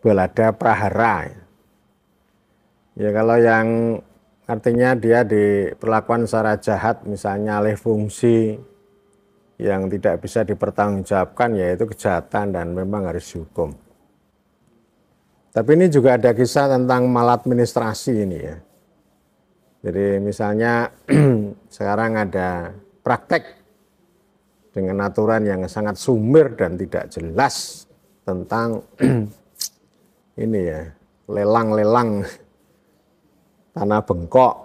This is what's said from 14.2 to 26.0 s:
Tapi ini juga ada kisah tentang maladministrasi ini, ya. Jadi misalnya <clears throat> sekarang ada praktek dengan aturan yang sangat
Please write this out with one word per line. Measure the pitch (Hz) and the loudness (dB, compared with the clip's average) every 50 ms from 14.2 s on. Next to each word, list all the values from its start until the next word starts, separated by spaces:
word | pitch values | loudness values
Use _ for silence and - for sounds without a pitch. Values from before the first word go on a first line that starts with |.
| _ _ _ _ _ _ _ _ _ _ _ _ _ _ _ _ _ _ _ _ _ _ _ _ _ _ | _ _ _ _ _ _ _ _ _ _ _ _ _ _ _ _ _ _ _ _ _ _ _ _ _ _
Tapi | _ 113 107 131 156 | _ 0 4 4 6
ini | 170 185 180 | 6 6 6
juga | 147 139 117 135 123 | 4 4 6 6 4
ada | 117 113 120 | 4 4 2
kisah | 113 113 127 117 - 147 139 139 131 | 4 2 0 2 2 2 2 2 2
tentang | 127 127 127 127 123 123 127 | 2 2 2 2 2 2 2
maladministrasi | 123 120 120 120 120 117 - 127 123 120 120 113 - 120 117 110 104 - - 135 120 107 | 2 4 4 4 2 2 2 0 2 2 0 0 0 -2 -2 -2 -4 -6 -4 -2 -2 0
ini, | 101 95 87 | -2 -2 -4
ya. | - - 78 78 80 - _ _ _ _ _ _ _ _ _ _ _ _ _ _ _ _ _ _ _ _ _ _ _ - | -6 -8 -10 -12 -14 -18 _ _ _ _ _ _ _ _ _ _ _ _ _ _ _ _ _ _ _ _ _ _ _ -8
Jadi | 90 85 98 101 101 98 | -6 -2 0 0 0 0
misalnya | 98 101 104 104 - 110 101 107 110 117 117 117 117 117 - - _ _ - 139 151 147 | 0 -2 -4 -4 -4 -2 -2 0 0 0 0 0 0 -2 -4 -8 _ _ 0 2 4 4
<clears throat> | 135 123 107 104 101 - - _ _ - | 4 4 2 -2 -4 -8 -14 _ _ -12
sekarang | - 104 101 101 107 113 113 110 | -6 -4 -2 -2 -2 -2 -2 -2
ada | 107 104 92 90 92 90 92 90 87 85 85 95 101 - _ _ _ _ | -2 -4 -2 -2 -2 -2 -2 -4 -6 -8 -10 -14 -18 -20 _ _ _ _
praktek | 123 120 - - - 175 160 - - - _ _ _ _ _ _ _ _ _ _ _ _ _ _ _ _ _ _ _ _ _ _ _ _ | -2 -2 -2 -2 -2 -4 -4 -4 -8 -16 _ _ _ _ _ _ _ _ _ _ _ _ _ _ _ _ _ _ _ _ _ _ _ _
dengan | 98 95 92 98 98 101 | -6 -4 -4 -2 -2 -4
aturan | 98 - 113 107 110 113 113 107 | -2 -2 0 0 2 2 0 0
yang | 104 95 92 92 87 | 0 -2 -4 -6 -6
sangat | - 110 107 104 98 - | -6 -6 -6 -6 -6 -4